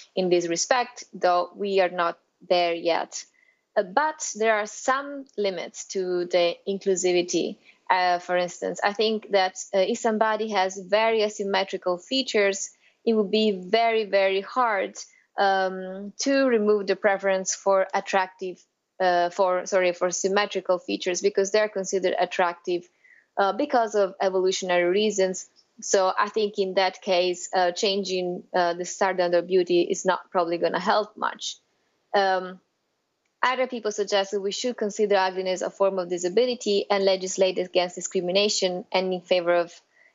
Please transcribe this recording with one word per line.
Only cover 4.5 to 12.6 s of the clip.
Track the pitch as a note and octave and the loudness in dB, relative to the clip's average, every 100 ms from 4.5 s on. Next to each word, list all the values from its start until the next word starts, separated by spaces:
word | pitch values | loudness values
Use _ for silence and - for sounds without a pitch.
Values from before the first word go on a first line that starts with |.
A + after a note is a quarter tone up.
are | G#3+ G#3 | 0 -2
some | - - C4 C#4+ C#4+ C4+ - | -8 -2 -2 -2 -12 -14 -4
limits | G3 F3+ C3 - - | -4 -4 -10 -12 -10
to | G3 F#3 F3+ F3 | -6 -2 -2 0
the | F3+ E3+ E3+ - | 2 2 0 -6
inclusivity. | G3 G3 F#3 F#3 F3+ F3 E3+ - - _ _ - | -4 0 0 2 2 2 0 -2 -6 _ _ 0
Uh, | F#3 F3+ F3 | 2 4 2
for | - F3+ | 0 -2
instance, | F3+ - F#3+ F3+ | -2 -4 -6 -2
I | G3+ | -2
think | G#3 A3 A3 - | 0 0 0 0
that, | G3 F#3 - - | 2 2 -2 -4
uh, | G3 | 0
if | F#3+ A#3 | 0 0
somebody | A#3 G#3+ A3 G#3+ A3 | 0 0 0 0 -2
has | G3+ F#3+ G3 | 0 0 -2
very | F3+ G3+ A3+ A3+ | -2 2 2 2
asymmetrical | G#3+ G#3+ G3 G3 G3 F#3 F#3 F3+ | 0 -2 -2 0 0 -4 -2 -4
features, | - C4 B3+ A3 G3 G3 | -2 -2 0 2 2 0